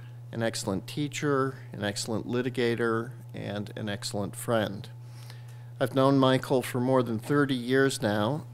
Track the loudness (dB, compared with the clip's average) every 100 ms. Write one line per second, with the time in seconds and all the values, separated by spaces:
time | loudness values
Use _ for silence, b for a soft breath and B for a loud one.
0 | B B -10 -4 -2 -2 -2 -4 -4 -6
1 | -6 -2 0 2 0 -2 -12 -4 -4 -2
2 | -4 -4 -2 -2 -2 0 0 2 2 0
3 | -2 -10 -12 -10 -6 -6 -6 -6 -6 -6
4 | -4 -4 -4 -6 0 2 2 -2 -10 -14
5 | B B B B B B B -2 0 6
6 | 6 8 6 6 4 0 2 0 4 4
7 | 2 -2 0 2 2 0 2 4 4 4
8 | 2 2 2 0 -4